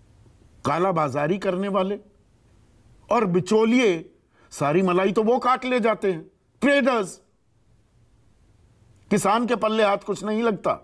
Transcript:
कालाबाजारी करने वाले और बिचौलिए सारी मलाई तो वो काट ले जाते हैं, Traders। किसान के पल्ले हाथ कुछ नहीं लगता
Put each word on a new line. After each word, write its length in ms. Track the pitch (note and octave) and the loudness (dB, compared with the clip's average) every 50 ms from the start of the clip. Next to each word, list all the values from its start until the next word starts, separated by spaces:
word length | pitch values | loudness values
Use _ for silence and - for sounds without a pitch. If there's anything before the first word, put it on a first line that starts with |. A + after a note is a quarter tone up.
| _ _ _ _ - _ _ _ _ _ _ _ - | _ _ _ _ -20 _ _ _ _ _ _ _ -4
कालाबाजारी 720 | C3 D3 E3 F#3+ G3 F3 E3 D3+ C#3 A#2 C#3+ C#3+ D#3 G3 | -2 0 0 0 0 0 0 -2 -2 -2 -2 -2 -2 -2
करने 300 | F#3+ G3+ G3 F3+ F#3 G3+ G3+ | -4 -4 -4 -4 -4 -4 -2
वाले 300 | F#3+ G3 F#3 G3 G3+ G3+ - _ _ _ _ _ _ _ _ _ _ _ _ _ _ _ _ _ - _ _ - | -2 -2 -2 -2 -6 -10 -12 _ _ _ _ _ _ _ _ _ _ _ _ _ _ _ _ _ -20 _ _ -2
और 160 | G#3 A#3+ A3 | 0 0 2
बिचौलिए 840 | F#3 E3+ F#3 F3 - G#3+ G#3+ A3+ A3 A#3+ B3+ B3 G3+ E3+ D#3+ D#3+ - _ _ _ _ _ _ _ _ | 2 0 0 0 2 2 2 4 4 4 4 4 2 2 0 -4 -12 _ _ _ _ _ _ _ _
सारी 300 | - - D3 C#3+ D3+ F#3 | -8 -4 -2 0 2 2
मलाई 300 | F#3+ F3+ F3 F#3 F#3+ G#3 | 2 2 2 2 0 0
तो 120 | F3 A3+ G#3+ | 0 0 2
वो 140 | A3 B3 B3 | 2 2 2
काट 260 | B3+ B3 B3+ B3+ B3+ | 2 0 0 0 0
ले 140 | B3+ B3+ B3 | -2 -2 0
जाते 320 | G#3 A3+ G#3+ - G#3 G3 | 0 0 0 0 -2 -4
हैं, 100 | F3 D#3+ - - _ _ _ _ _ - | -4 -4 -8 -16 _ _ _ _ _ -2
Traders। 580 | - C#4+ C#4+ C#4+ A#3 C4+ B3 A3 F#3+ D#3+ - - _ _ _ _ _ _ _ _ _ _ _ _ _ _ _ _ _ _ _ _ _ _ _ _ _ _ _ _ _ _ _ _ _ _ _ _ _ - | 0 2 2 4 2 2 0 0 -2 -4 -8 -16 _ _ _ _ _ _ _ _ _ _ _ _ _ _ _ _ _ _ _ _ _ _ _ _ _ _ _ _ _ _ _ _ _ _ _ _ _ -2
किसान 340 | G#3 G3 - F#3+ G#3+ A#3 B3 | -2 0 2 2 0 0 0
के 80 | G#3 A#3+ | -2 -2
पल्ले 260 | F#3+ G#3+ G#3+ A3 A3 G#3+ | 0 0 0 0 2 2
हाथ 140 | G3 G3+ G3+ | 2 0 0
कुछ 240 | - G#3 G3 - F#3+ | -2 -6 -8 -6 -6
नहीं 200 | G#3+ G#3+ A3 A#3 | -4 -4 -2 -2
लगता 280 | A#3 G3+ - - D#3+ - - | -2 -2 -2 -2 -4 -4 -4